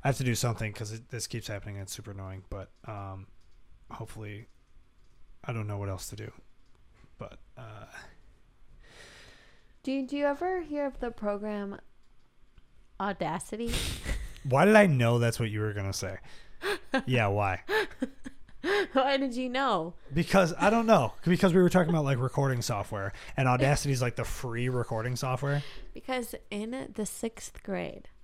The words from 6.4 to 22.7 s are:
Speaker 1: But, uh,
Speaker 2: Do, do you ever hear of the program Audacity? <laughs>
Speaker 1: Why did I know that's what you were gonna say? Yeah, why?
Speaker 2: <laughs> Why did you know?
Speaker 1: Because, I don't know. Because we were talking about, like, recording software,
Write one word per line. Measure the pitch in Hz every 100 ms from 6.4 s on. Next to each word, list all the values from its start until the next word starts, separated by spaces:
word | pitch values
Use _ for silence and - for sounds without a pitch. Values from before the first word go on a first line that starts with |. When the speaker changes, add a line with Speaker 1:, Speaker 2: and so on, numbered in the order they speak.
| - - - - - - - -
Speaker 1:
But, | - - - -
uh, | 117 104 110 - - - - - - _ - - - - - - - - - - - -
Speaker 2:
Do, | - 277 262
do | 285
you | 285
ever | 285 359 370
hear | 311 294 285
of | 269
the | 240
program | 240 208 202 214 208 196 202 - - - - - _ - - - - - -
Audacity? | 196 190 151 170 - 214 233 - - - -
<laughs> | - - -
Speaker 1:
Why | 139 131 190
did | 214
I | 202
know | 131 117 120
that's | 117 -
what | 113
you | 107
were | 107
gonna | 101 98
say? | - 92 98 - - - - 392 403 - 269 -
Yeah, | 123 104
why? | 101 98 90 -
Speaker 2:
<laughs> | 427 392 - 254 - - - - - 320 403 359
Why | 269 262 269
did | 269 240
you | 254
know? | 254 269 190 165 - -
Speaker 1:
Because, | 139 - 190 170 139
I | 190
don't | 226 226
know. | 196 113 - -
Because | 185 190
we | 175
were | 180
talking | 180 165
about, | 165 139
like, | 127
recording | 127 - 139 123
software, | -